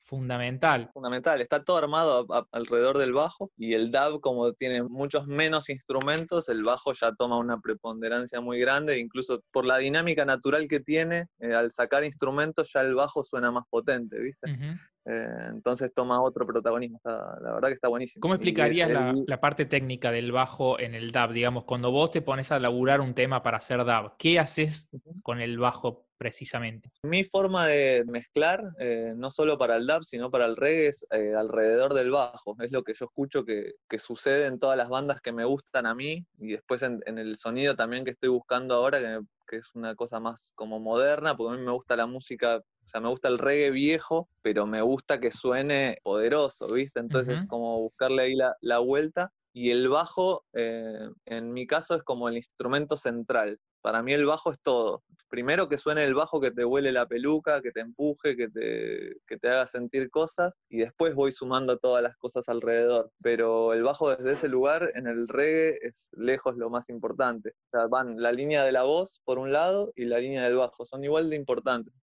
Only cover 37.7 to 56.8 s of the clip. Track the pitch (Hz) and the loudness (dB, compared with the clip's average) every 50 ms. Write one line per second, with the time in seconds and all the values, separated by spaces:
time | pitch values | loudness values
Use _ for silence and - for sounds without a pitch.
37.7 | 143 - 117 113 120 127 131 127 - _ - 127 127 123 - _ 127 123 127 127 | 0 0 -2 -2 -2 -4 -6 -6 -6 _ 0 2 2 2 0 _ -2 -2 0 2
38.7 | 127 120 123 135 139 139 123 113 110 110 107 - _ _ _ - - 113 113 - | 2 2 2 2 2 0 -2 -2 -4 -6 -8 -12 _ _ _ -12 -12 -12 -12 -12
39.7 | _ 120 113 113 110 104 120 117 120 110 113 117 117 117 - - _ - 110 110 | _ -10 -8 -8 -6 -6 -8 -6 -6 -6 -6 -6 -8 -8 -18 -20 _ -12 -10 -8
40.7 | 110 110 110 110 113 120 131 143 147 147 147 156 139 117 117 117 120 127 127 123 | -8 -8 -4 0 2 4 4 4 2 2 0 -2 -2 -2 -2 -4 -4 -4 -4 -4
41.7 | 123 123 - _ 123 117 117 120 123 131 127 - 127 110 - 120 117 113 - _ | -4 -4 -2 _ 0 0 0 -2 -4 -10 -10 -12 -6 -2 0 0 0 0 -2 _
42.7 | _ _ _ - - 113 113 117 127 127 - 135 123 120 127 139 143 147 147 139 | _ _ _ -10 -10 -6 -2 -2 -4 0 0 0 0 2 2 2 2 4 2 2
43.7 | 135 131 139 147 160 160 - - 165 165 175 _ _ _ _ 110 104 104 104 107 | 2 2 2 2 2 2 0 -2 -2 -2 -2 _ _ _ _ 0 0 2 0 0
44.7 | 107 110 113 123 131 131 - - 151 127 120 120 - - - 127 123 131 135 147 | 0 0 2 2 0 0 0 -2 -2 0 0 -2 -4 -2 -2 0 0 0 0 0
45.7 | 147 139 139 131 104 - _ - 98 107 110 117 139 151 147 131 - - - - | 2 2 2 0 -2 -4 _ -2 0 2 2 2 4 2 2 0 -2 -6 -6 -2
46.7 | 110 123 135 139 _ 123 117 117 147 135 123 127 123 143 185 - 117 120 117 117 | 0 0 -2 -2 _ -6 -6 -2 0 0 0 0 -2 -4 -4 -6 -4 -4 -4 -2
47.7 | 117 113 113 113 _ _ 135 131 131 131 127 127 131 131 131 127 - - - 120 | -2 -2 -2 -4 _ _ 0 0 2 2 2 2 2 2 2 2 0 -2 -2 0
48.7 | 120 120 120 127 135 143 156 156 160 175 180 196 _ _ _ _ _ 123 123 120 | 2 2 2 2 2 2 0 0 -2 -4 -6 -6 _ _ _ _ _ -2 0 2
49.7 | 120 123 127 127 135 151 170 165 - - 185 185 185 - _ _ _ 120 117 117 | 2 4 4 4 4 2 2 0 -2 0 0 0 0 -2 _ _ _ -4 -4 -2
50.7 | 113 117 113 113 110 107 113 110 - _ _ - 117 117 113 117 120 127 127 123 | -4 -6 -8 -8 -10 -10 -12 -14 -14 _ _ -10 -8 -8 -6 -6 -6 -8 -4 -2
51.7 | 147 156 165 - 175 160 - - 131 123 120 120 117 117 117 _ _ _ 120 123 | -2 -2 0 -2 -4 -4 -2 -4 -6 -4 -2 -4 -4 -4 -8 _ _ _ -4 0
52.7 | 131 143 151 147 151 143 - 131 120 117 117 - 127 120 110 104 104 - _ _ | 0 0 0 0 -4 -2 -2 -4 -4 -4 -4 -2 0 0 0 0 -4 -8 _ _
53.7 | _ _ _ 110 110 113 117 127 139 147 147 143 151 156 - 170 143 - _ 143 | _ _ _ -2 -2 0 0 0 2 2 4 2 2 0 0 -4 -4 -2 _ 2
54.7 | 131 120 113 104 92 - _ _ _ _ _ _ - 120 120 131 151 180 190 143 | 2 2 2 0 -2 -4 _ _ _ _ _ _ -8 -4 -2 0 2 2 2 0
55.7 | 143 139 - 151 151 151 151 139 131 135 156 - - 156 135 131 117 120 120 120 | -2 -2 0 0 2 2 2 2 2 2 0 0 0 0 0 0 0 0 0 2
56.7 | 127 139 | 2 2